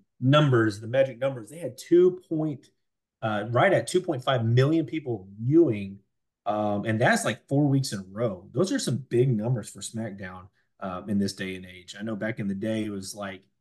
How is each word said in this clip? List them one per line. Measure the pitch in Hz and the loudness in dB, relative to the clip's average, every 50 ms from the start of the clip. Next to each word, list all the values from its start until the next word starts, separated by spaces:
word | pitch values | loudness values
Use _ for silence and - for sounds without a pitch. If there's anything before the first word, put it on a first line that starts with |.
| _ _ _ - | _ _ _ -2
numbers, | 123 131 143 151 151 139 127 117 110 107 101 104 | 2 4 6 6 6 6 4 4 4 2 0 -4
the | 113 110 | -6 -2
magic | 123 135 135 131 117 113 | 2 2 2 2 0 -4
numbers. | 135 139 131 120 107 101 | -4 -4 -4 -6 -10 -14
They | 147 170 | -14 -12
had | 170 127 117 - | -12 -12 -12 -12
two | - - 170 175 185 185 180 180 - - | -2 4 6 6 6 6 4 0 -4 -6
point, | 165 156 156 156 143 - - _ _ _ _ _ _ _ _ _ _ _ | -4 -2 -2 -2 -4 -8 -12 _ _ _ _ _ _ _ _ _ _ _
uh, | - 110 107 104 107 117 | -4 -2 -2 -2 -2 0
right | 117 127 170 196 175 | 2 2 4 4 4
at | 135 - - | 2 2 0
two | - 180 | 0 -2
point | 180 - 151 127 - | 0 -2 -4 -2 0
five | 151 135 123 113 | 0 0 2 2
million | 113 117 127 135 147 160 165 156 | 4 4 4 4 4 4 2 0
people | - 160 156 147 127 117 98 95 98 101 107 | -2 -4 -6 -6 -6 -6 -6 -8 -12 -12 -6
viewing, | 113 127 151 165 170 139 107 101 98 98 98 98 _ _ _ _ _ _ _ _ - | -2 4 6 6 6 6 4 -2 -6 -8 -10 -14 _ _ _ _ _ _ _ _ -4
um, | 101 107 107 107 104 104 104 98 | -2 -2 0 0 0 0 0 0
and | 110 110 110 | 0 0 2
that's, | 123 180 233 220 - | 4 4 2 2 0
like, | - 113 - _ - | -2 -4 -6 _ -2
four | 139 139 151 139 | 0 2 4 4
weeks | 139 135 131 - | 2 2 0 -2
in | 110 98 | -4 -8
a | 95 95 | -10 -10
row. | 95 107 120 113 95 87 - 98 | -6 -4 -2 -2 -2 -6 -12 -6
Those | 101 131 185 294 | -2 0 0 0
are | 285 262 | 0 -2
some | - - 214 - 131 - | -2 -2 -4 -4 -4 0
big | - 120 127 139 | 2 2 4 4
numbers | 120 104 107 127 131 110 98 - | 2 2 0 0 -2 -2 -4 -8
for | - 101 | -12 -14
SmackDown, | 98 - - 110 113 110 98 98 95 92 92 92 90 - _ _ _ _ _ _ | -14 -10 -8 -8 -8 -8 -8 -10 -12 -14 -14 -16 -18 -20 _ _ _ _ _ _
uh, | 101 95 90 90 - - | -10 -8 -8 -8 -6 -2
in | 104 101 | 0 0
this | 101 95 - | 0 0 -2
day | - 98 92 95 | -6 -8 -8 -8
and | 92 92 | -10 -12
age. | 92 90 90 90 - - 101 | -16 -18 -20 -18 -18 -14 -10
I | 104 | -8
know | 113 110 | -8 -6
back | 98 107 110 117 - | -6 -4 -6 -4 -4
in | 107 98 | -4 -6
the | 98 | -4
day | 98 107 110 110 110 107 | -4 -4 -4 -2 -2 -4
it | 107 | -4
was, | 104 98 95 - - | -6 -8 -10 -10 -12
like, | 104 101 98 95 92 _ _ _ _ | -10 -10 -10 -12 -14 _ _ _ _